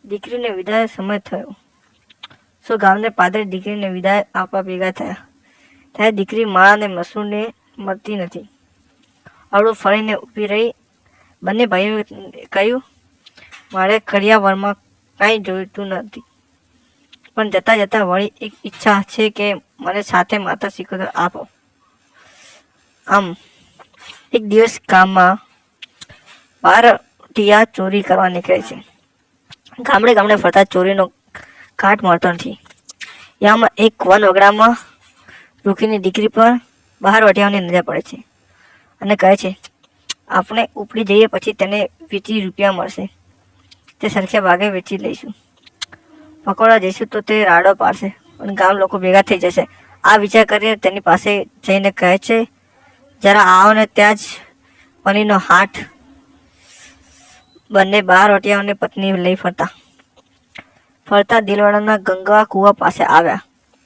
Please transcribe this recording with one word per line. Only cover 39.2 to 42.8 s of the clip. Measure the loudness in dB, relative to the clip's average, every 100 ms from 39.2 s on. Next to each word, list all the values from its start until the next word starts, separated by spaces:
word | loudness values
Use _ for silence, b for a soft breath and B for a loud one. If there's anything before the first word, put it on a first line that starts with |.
| 4 2
છે, | -2 -10 -20 _ _ _ -16 -16 _
"આપણે | -4 -4 -6 -6
ઉપડી | -8 -10 -6
જઈએ, | 0 2 2
પછી | -2 -6
તેને | -6 -4 -4 -6 _ -12
વેચી | -12 -6 -6
રૂપિયા | -6 -2 -2
મળશે. | -2